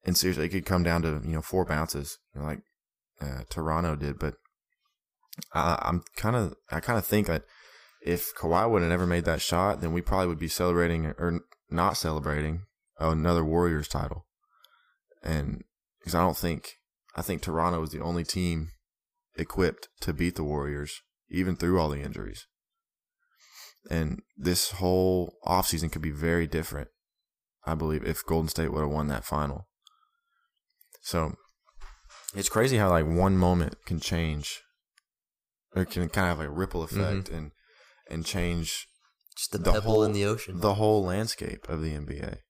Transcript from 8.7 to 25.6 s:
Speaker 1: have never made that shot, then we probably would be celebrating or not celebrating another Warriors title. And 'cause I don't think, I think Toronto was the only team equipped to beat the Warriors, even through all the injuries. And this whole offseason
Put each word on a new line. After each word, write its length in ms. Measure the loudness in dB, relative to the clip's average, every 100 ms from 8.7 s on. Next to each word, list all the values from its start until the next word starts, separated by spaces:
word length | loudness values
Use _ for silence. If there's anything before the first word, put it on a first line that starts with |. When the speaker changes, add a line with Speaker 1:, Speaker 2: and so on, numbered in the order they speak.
| 4
Speaker 1:
have 80 | 4
never 160 | 2 2
made 200 | 2 2
that 160 | 0
shot, 400 | 0 2 2 0
then 120 | 0
we 80 | -2
probably 260 | 0 0 0
would 120 | -2
be 80 | -4
celebrating 580 | 0 2 4 4 2 -2
or 340 | -2 -2 -2 -6 -20 _
not 280 | 0 2 2
celebrating 680 | -2 -2 -2 -2 -2 -4 -8 _ _ -2
another 440 | 0 2 4 2 4
Warriors 420 | 2 2 0 -2
title. 380 | -4 -4 -8 -14 _ _ _ _ _ _ _ _ _
And 400 | -4 -2 -2 -6 -12 _ _ _
'cause 120 | -2 2
I 60 |
don't 160 | 2 2
think, 400 | -2 -4 -8 -20 _ _ _ -8
I 60 |
think 200 | -4 -4
Toronto 360 | -2 0 2 0
was 120 | -4
the 100 | -6
only 220 | -4 -2
team 480 | -2 -2 0 -2 -6 -12 _ _ _ _ _ -8
equipped 500 | -6 2 2 2 -14 _
to 120 | -4
beat 220 | 0 0 0
the 80 |
Warriors, 560 | -2 -2 -2 -6 -8 -12 _ _ _
even 260 | -2 0 0
through 240 | 2 2
all 100 | 2
the 120 | -2
injuries. 460 | -6 -8 -10 -12 -18 _ _ _ _ _ _ _ _ _ -20 -20 -20 _ -4
And 320 | -2 0 -4 _ -4
this 360 | 0 0 -2
whole 680 | 0 2 4 6 4 0 -6 0
offseason 460 | 2